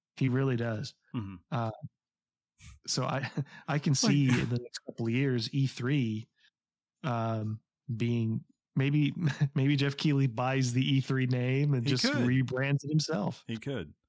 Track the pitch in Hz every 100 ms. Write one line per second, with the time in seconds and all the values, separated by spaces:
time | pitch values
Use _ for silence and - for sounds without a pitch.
0 | _ - 135 127 135 120 117 107 - -
1 | _ 127 98 92 - 127 113 - - _
2 | _ _ _ _ _ _ - - - -
3 | 127 131 135 - 139 - - 151 165 135
4 | - 143 135 123 127 120 123 - - -
5 | 113 120 139 123 110 139 135 - 123 143
6 | 117 107 113 _ _ _ _ _ _ _
7 | 147 117 113 113 110 110 _ _ - 113
8 | 117 117 110 117 - _ _ - 135 151
9 | 143 - 156 - 139 143 135 143 139 135
10 | 160 139 135 113 123 135 127 120 135 135
11 | - 131 127 127 123 135 147 131 120 127
12 | - - 123 131 123 127 135 143 143 156
13 | 143 175 180 - - 113 143 127 78 -